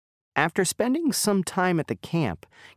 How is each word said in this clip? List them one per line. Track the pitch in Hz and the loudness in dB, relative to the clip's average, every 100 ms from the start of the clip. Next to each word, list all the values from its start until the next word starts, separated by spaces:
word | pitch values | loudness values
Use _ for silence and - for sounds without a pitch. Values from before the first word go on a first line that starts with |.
| _ _ _ | _ _ _
After | - 160 - 180 | -2 0 0 -2
spending | - 240 285 320 | 0 0 0 0
some | - 214 196 | 0 2 0
time | 175 - 180 170 | 0 0 2 0
at | - | -2
the | |
camp, | 110 - 165 127 82 - - - | -6 -4 -2 0 -4 -10 -20 -20